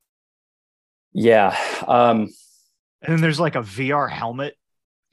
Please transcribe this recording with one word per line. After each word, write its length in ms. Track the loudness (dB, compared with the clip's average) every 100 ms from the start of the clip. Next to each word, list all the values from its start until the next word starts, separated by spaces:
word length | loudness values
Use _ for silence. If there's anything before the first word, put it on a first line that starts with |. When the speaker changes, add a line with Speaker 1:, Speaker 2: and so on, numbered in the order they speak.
| _ _ _ _ _ _ _ _ _ _ _
Speaker 1:
yeah, 440 | 0 4 6 4 0 -6 -6 0
um, 400 | 4 4 2 -2 -10 _ _ _ _ _ _
Speaker 2:
And 100 | -4
then 60 | 0
there's, 200 | 0 0
like, 140 | -2
a 80 | -2
V 300 | -6 -6 -4
R 160 | -2 -4
helmet, 460 | -6 -10 -8 -10 -12 _ _ _ _ _